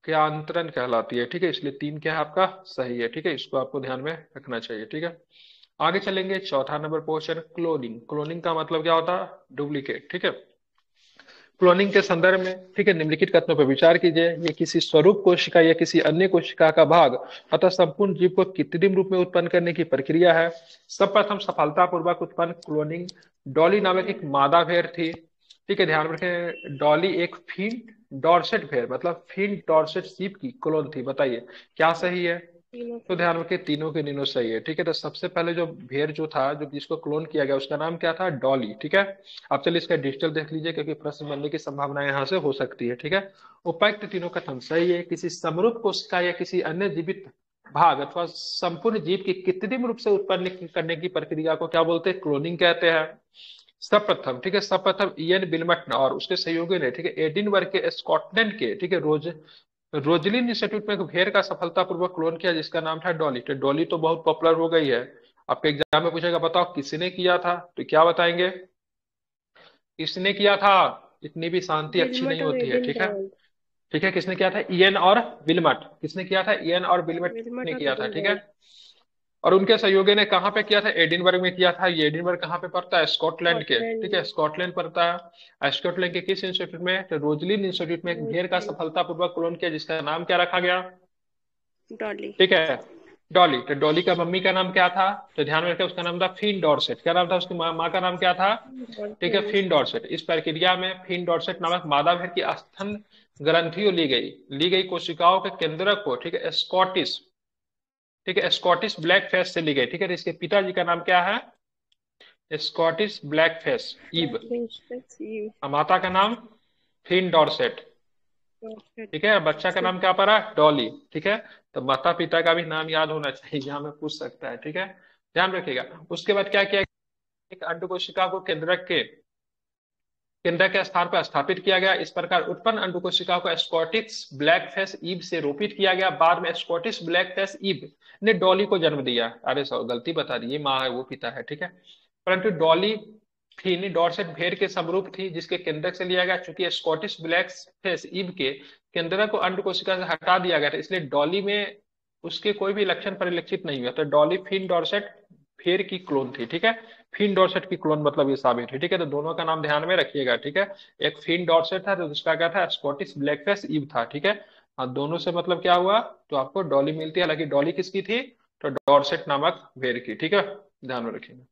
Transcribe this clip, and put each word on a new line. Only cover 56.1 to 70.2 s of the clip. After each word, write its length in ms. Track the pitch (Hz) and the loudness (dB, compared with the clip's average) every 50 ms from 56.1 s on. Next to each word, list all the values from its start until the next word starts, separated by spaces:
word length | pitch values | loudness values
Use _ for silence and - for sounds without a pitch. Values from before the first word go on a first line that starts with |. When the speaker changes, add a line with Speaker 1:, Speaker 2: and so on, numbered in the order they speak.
| - | 0
Speaker 1:
उसके 240 | - - - 185 | -2 -4 -4 -4
सहयोगी 420 | 175 - 165 165 165 170 170 190 175 | -4 -2 -2 -2 -2 -2 -2 -2 0
ने, 120 | 147 127 | 0 -2
ठीक 160 | 123 - 165 | -4 0 -2
है, 60 | 170 - | -2 0
Edinburgh 540 | - 156 156 151 190 208 208 202 190 180 | 2 -2 0 0 0 0 2 2 2 2
के 240 | 190 - 185 - 170 | 2 -2 0 0 0
Scotland 680 | - - - - - 156 - - - 208 226 214 202 - | -4 -4 -2 0 0 0 0 -2 0 0 0 0 0 -2
के, 160 | 139 - - | -2 -2 -2
ठीक 180 | - 180 165 190 | -4 -2 -2 0
है, 60 | 175 | 0
रोज-, 320 | 147 151 151 151 147 170 165 156 - _ - - _ _ _ _ _ _ - | 2 2 0 0 0 -6 -10 -10 -18 _ -20 -20 _ _ _ _ _ _ -8
Roslyn 540 | 151 135 147 170 175 151 202 208 254 247 240 | -4 2 2 2 4 4 2 0 2 0 0
Institute 400 | 226 - - 202 208 214 208 - | -2 -2 -2 -2 -4 -4 -2 -2
में 60 | 208 | -2
एक 60 | 180 | -2
भेड़ 300 | 190 143 131 175 185 202 | -4 -4 0 2 2 4
का 100 | 190 202 | 4 2
सफलतापूर्वक 760 | 185 - - - 180 170 170 185 180 180 180 165 180 180 180 | 2 2 -4 -6 -6 -2 0 0 0 0 0 -2 -2 -2 -2
clone 220 | 170 160 165 165 | -2 -2 -2 -2
किया, 160 | 165 - 185 170 | 0 -2 0 0
जिसका 280 | 160 151 - - 165 | 0 -4 -4 -4 -4
नाम 200 | 160 160 160 160 | -2 -2 -6 -4
था 120 | 160 180 175 | -4 -4 -2
Dolly। 280 | 160 160 147 127 120 | 0 0 -2 -2 -4
तो 140 | 120 - 143 | -4 -6 -6
Dolly 300 | 139 135 135 139 156 170 | -2 0 0 2 2 0
तो 140 | 165 185 165 | 0 -2 0
बहुत 260 | 156 160 165 160 - | 2 0 0 2 2
popular 300 | 160 156 156 160 165 165 | 0 0 4 4 4 4
हो 140 | 160 165 165 | 4 2 2
गई 200 | 170 165 156 139 | 2 2 2 2
है, 260 | 123 120 123 - - - _ _ _ _ _ - | 0 0 -2 -6 -16 -20 _ _ _ _ _ -4
आपके 180 | 127 - - 156 | -4 0 0 -2
exam 340 | 147 143 147 _ - 151 165 | 0 0 -2 _ 2 2 2
में 100 | 170 165 | 2 -2
पूछेगा, 260 | 165 160 175 170 170 | -2 -2 0 0 0
"बताओ 360 | 165 165 165 180 175 175 - | 0 2 2 2 0 0 -2
किसने 360 | - 139 - - 156 175 180 | -8 -8 -6 -6 -6 -6 -6
किया 280 | 180 180 180 180 175 180 | -4 0 2 2 2 2
था?" 340 | 180 175 175 175 170 - _ | 2 -2 -2 -4 -6 -14 _
तो 80 | - 160 | -12 -6
क्या 200 | - - 156 160 | 2 4 6 6
बताएंगे? 440 | 170 165 175 175 170 170 175 180 180 | 6 6 4 2 0 2 0 -2 -2
किसने 1800 | 185 - - _ _ _ _ _ _ _ _ _ _ _ _ _ _ _ _ _ _ - - - _ _ _ _ _ - 160 151 - 190 | -2 -6 -18 _ _ _ _ _ _ _ _ _ _ _ _ _ _ _ _ _ _ -20 -20 -20 _ _ _ _ _ -8 -8 -8 -6 -2